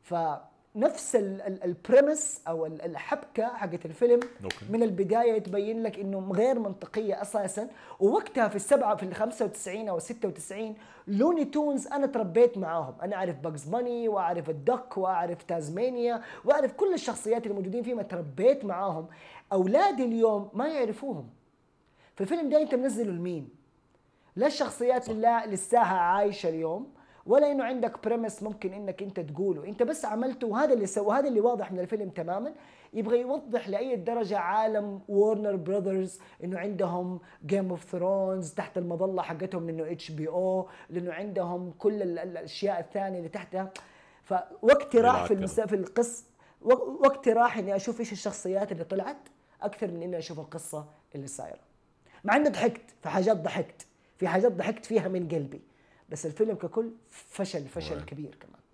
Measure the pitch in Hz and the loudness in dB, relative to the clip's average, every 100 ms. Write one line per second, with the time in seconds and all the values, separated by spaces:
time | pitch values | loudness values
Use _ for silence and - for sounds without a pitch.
0 | - 175 160 143 - _ _ 214 285 - | -4 -2 -2 -4 -10 _ _ 0 0 0
1 | - 233 196 190 202 190 180 170 - 254 | 0 2 2 -4 -8 -4 -4 -6 6 8
2 | 285 302 - - 165 165 165 156 170 147 | 8 2 -4 -6 -6 -4 -4 -6 -10 -8
3 | - 294 - - 226 240 196 170 160 160 | -4 -6 -4 -4 -2 -4 -6 -6 -10 0
4 | 240 240 247 - 190 - - 226 226 185 | 6 6 4 -8 -10 -10 -4 0 0 2
5 | 185 220 233 220 185 202 208 226 226 190 | 2 4 4 2 0 -2 -2 -2 -4 -4
6 | 196 196 185 185 247 247 202 190 - 220 | -6 -4 -2 2 4 2 -2 -8 -6 -4
7 | 220 190 202 214 196 208 247 - - - | -2 -2 -2 -2 -2 -4 -8 -12 -20 2
8 | 196 370 - 262 220 202 - 277 208 208 | 4 4 0 0 2 0 4 4 4 0
9 | 185 175 220 233 214 - 190 202 220 175 | -2 -2 -4 0 -4 -4 -8 -6 -4 -4
10 | - 233 202 156 - 196 220 214 - - | -4 -4 -4 -4 -12 -8 -8 -10 -18 -18
11 | - 202 294 339 285 302 294 277 - 285 | -4 4 4 4 0 0 0 0 -2 -2
12 | 269 - 202 180 247 196 165 165 143 - | 0 0 2 6 6 6 -2 -2 -4 -6
13 | 185 196 185 139 160 151 143 226 247 240 | -6 -2 -4 -4 -8 -8 -4 -2 -2 -2
14 | 226 202 180 170 156 151 139 254 - 202 | 0 0 0 -2 -4 0 2 0 -2 -2
15 | 185 180 170 170 - 170 147 175 247 247 | 0 0 -2 -6 -4 -4 -4 -2 -2 0
16 | 240 233 - - 220 294 262 - 403 349 | -2 -2 -8 -4 2 4 4 2 2 2
17 | - 214 214 233 226 202 190 233 233 233 | -2 -4 -2 -2 0 -4 -4 -4 -4 -4
18 | 196 180 151 135 226 277 208 180 196 160 | -4 -6 -8 4 4 4 -2 -2 -2 -4
19 | 165 - - - _ 196 185 269 403 262 | -8 -18 -20 -20 _ 2 4 6 4 4
20 | 247 226 226 208 202 202 285 311 226 214 | 0 4 4 4 -2 -4 -2 0 -2 -2
21 | 277 170 117 - _ _ _ _ _ _ | -8 -8 -10 -20 _ _ _ _ _ _
22 | _ - 196 339 294 302 302 254 262 214 | _ -6 -2 0 4 4 4 0 0 0
23 | 214 175 175 165 131 - _ _ _ _ | -2 -2 -4 -6 -10 -18 _ _ _ _
24 | _ _ _ - 285 294 277 - 247 247 | _ _ _ 0 0 2 -4 0 2 2
25 | 240 220 226 233 220 190 - 233 208 190 | 0 2 4 4 0 -6 2 4 6 4
26 | 175 196 208 196 170 160 160 180 285 - | 4 4 2 2 -2 -2 -2 -4 -8 -18
27 | - - - 247 294 277 240 254 226 - | -20 -18 4 6 6 2 0 0 -2 -2
28 | 220 233 220 - 214 208 190 202 202 185 | -2 0 -2 -6 -10 -6 -8 -6 -8 -8
29 | 196 190 156 151 196 160 170 208 240 320 | -8 -8 -8 -2 0 0 -4 -2 -2 0
30 | 214 220 262 262 233 220 294 240 190 208 | -4 -2 -2 -2 -2 0 4 4 2 0
31 | 202 247 277 226 233 226 196 185 180 220 | 2 2 2 4 2 2 -4 -6 -4 -4
32 | 196 175 165 190 262 - - - - 220 | -6 -6 -6 -6 -6 -12 -20 -20 -10 -6
33 | 214 240 247 285 285 233 202 196 262 240 | 0 2 2 -4 -2 -4 -2 -4 -2 -2
34 | 175 233 202 202 175 208 220 214 208 196 | -2 -2 0 -2 0 2 2 0 -2 -8
35 | - 202 214 214 208 196 160 202 190 190 | 0 4 4 4 0 -2 -2 -2 0 -2
36 | 185 - - - 175 180 202 185 185 175 | -4 -8 -20 -12 -8 -6 -6 -2 -2 0
37 | 180 180 - - 147 196 190 175 - 180 | -4 -8 -12 -16 -2 0 0 -6 -6 -2
38 | 180 196 190 190 160 - 170 185 175 170 | 0 0 0 -2 -4 -6 -6 -6 -4 -2
39 | 190 185 - 165 190 185 165 160 156 170 | 0 0 -4 -6 -6 -6 -6 -6 -6 -8
40 | - 156 156 175 185 185 185 - - 170 | -8 -6 -2 0 0 0 -4 -14 -10 -6
41 | 175 165 208 190 175 180 180 - 214 208 | -6 -6 -6 -4 -4 -4 -8 0 0 0
42 | 185 170 185 165 160 - 196 180 165 202 | -2 -4 -6 -10 -10 -4 -2 -2 -4 -6
43 | 196 185 165 202 180 185 190 - - - | -4 -6 -8 -10 -8 -6 -6 -10 -20 -20
44 | - _ - 185 - - 220 285 - 233 | -20 _ -2 -2 -2 2 6 6 8 6
45 | 233 254 - 196 190 - 214 202 180 - | 8 4 2 0 0 -2 0 -2 0 0
46 | 233 - - _ _ _ 220 254 - 277 | -2 -4 -18 _ _ _ 4 4 4 4
47 | 269 277 247 226 240 226 190 196 214 233 | 4 6 2 4 4 2 -2 -2 -2 -6
48 | 226 202 208 196 185 190 202 170 165 190 | -6 -6 -8 -6 -4 -2 -2 -6 -4 -4
49 | 190 285 - _ _ _ - - 202 170 | -4 -10 -18 _ _ _ -8 -4 -6 -6
50 | 175 175 156 156 - 156 - 151 147 _ | -6 -6 -6 -10 -10 -12 -10 -12 -12 _
51 | _ 143 139 - 78 - _ _ _ _ | _ -14 -12 -12 -12 -14 _ _ _ _
52 | _ - 196 247 294 196 233 233 - _ | _ -8 2 6 4 4 0 0 -18 _
53 | 156 185 185 202 160 180 - - - _ | -4 2 4 2 0 -4 -6 -10 -20 _
54 | _ _ 180 185 240 175 170 226 - 220 | _ _ 0 4 4 2 -4 -4 0 0
55 | 180 185 165 165 139 - _ _ _ _ | 0 -4 -2 -4 -4 -10 _ _ _ _
56 | _ 151 160 147 220 190 165 226 226 226 | _ -8 -8 0 0 0 -4 -4 -4 -8
57 | _ - - - 190 160 139 175 156 151 | _ -20 -16 -6 -4 -4 -8 -10 -8 -8
58 | 156 143 - - - - _ | -10 -12 -12 -14 -20 -20 _